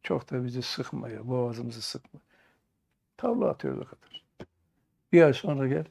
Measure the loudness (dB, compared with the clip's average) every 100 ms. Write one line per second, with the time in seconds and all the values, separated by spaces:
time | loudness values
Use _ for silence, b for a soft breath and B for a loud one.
0 | -2 -4 -2 -6 -4 -6 -6 -8 -8 -8
1 | -8 -10 -4 -2 -2 -4 -10 -10 -10 -12
2 | -16 -20 _ b b b b _ _ _
3 | _ -4 -2 0 0 0 -4 -6 -8 -16
4 | -20 -20 _ _ -20 _ _ _ _ _
5 | _ 8 8 6 0 0 0 0 -4